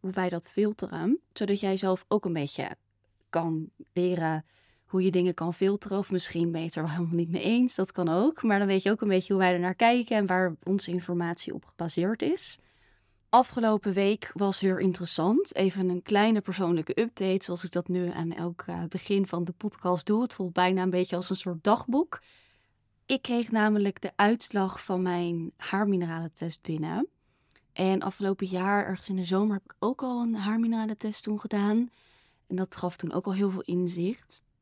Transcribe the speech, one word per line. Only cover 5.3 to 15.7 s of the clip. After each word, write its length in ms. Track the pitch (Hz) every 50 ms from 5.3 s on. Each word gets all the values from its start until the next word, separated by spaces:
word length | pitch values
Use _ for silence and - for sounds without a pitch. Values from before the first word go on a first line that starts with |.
| 170
kan 200 | - 165 170 175
filteren. 440 | - 190 190 202 202 - 208 202 196
Of 120 | 196 -
misschien 420 | 190 185 - - - 170 170 170 165
ben 80 | 165
je 60 | 165
het 100 | 165 -
er 60 | - 156
wel 100 | 165 151
helemaal 220 | 175 175 165 170
niet 160 | 170 170 165
mee 120 | 170 185 -
eens, 320 | 180 226 240 254 247 -
dat 180 | - 190 - -
kan 160 | - 180 165
ook. 340 | 160 175 214 285 320 - -
Maar 160 | 226 208 196
dan 100 | 202 196
weet 140 | 190 190 185
je 80 | 196
ook 100 | 214 208
een 80 | - 208
beetje 240 | 190 185 185 - 202
hoe 100 | 190 185
wij 100 | 180 180
er 80 | 175
naar 140 | 180 185 185
kijken 420 | _ 233 226 240 247 233 - 233
en 100 | 214 208
waar 300 | 185 185 185 185 180 160 - _
onze 280 | - 190 202 - -
informatie 640 | 170 180 170 - 180 175 170 170 175 - - - -
op 100 | 165 -
gebaseerd 580 | - _ _ 170 170 - - 170 190 226 - -
is. 360 | 277 339 381 - - - - _ _ _ _ _ _ _ _ _ _ _ _ _ _
Afgelopen 640 | - 240 254 - - 254 226 220 214 208 - 208 185
week 380 | 190 196 196 214 214 - - -
was 260 | - 202 196 190 -
weer 200 | - 190 185 -
interessant. 760 | - 190 175 - 180 165 - - 160 180 220 285 403 - -
Even 340 | - 190 190